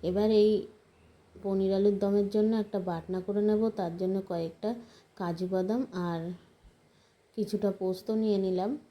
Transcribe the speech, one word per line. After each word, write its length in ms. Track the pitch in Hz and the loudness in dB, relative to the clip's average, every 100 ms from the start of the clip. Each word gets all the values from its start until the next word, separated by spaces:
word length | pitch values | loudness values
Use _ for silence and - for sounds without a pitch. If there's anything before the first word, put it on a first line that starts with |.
এবার 260 | 160 185 214 214 | -2 0 4 6
এই 100 | 214 214 - - _ _ - _ _ - | 6 4 -2 -16 _ _ -20 _ _ -10
পনির 360 | 196 196 190 190 | -2 0 2 4
আলুর 180 | 202 202 | 4 2
দমের 280 | 196 202 202 | 2 2 2
জন্য 220 | 214 214 226 | 2 2 2
একটা 160 | 208 202 180 | -2 -4 -4
বাটনা 300 | 165 160 185 | -6 -4 -6
করে 200 | 185 208 208 | -2 0 2
নেব। 120 | 214 220 220 | 2 0 -2
তার 140 | 175 170 | -6 -2
জন্য 180 | 190 190 190 | -2 -2 -2
কয়েকটা 400 | 170 165 - 214 233 - - _ - | -4 -4 -6 -6 -6 -12 -20 _ -8
কাজু 280 | 180 170 180 | -6 -4 -2
বাদাম 340 | 185 185 233 262 185 175 | -2 0 -2 -2 -4 -4
আর 140 | 170 170 175 - _ - _ _ _ _ _ _ - | -4 -6 -10 -16 _ -20 _ _ _ _ _ _ -6
কিছুটা 320 | 208 208 202 196 | -4 0 -2 -2
পোস্ত 280 | 185 185 - 220 | -4 -4 -2 0
নিয়ে 160 | 220 196 | 2 2
নিলাম। 340 | 190 180 196 285 - | 2 0 -2 -4 -10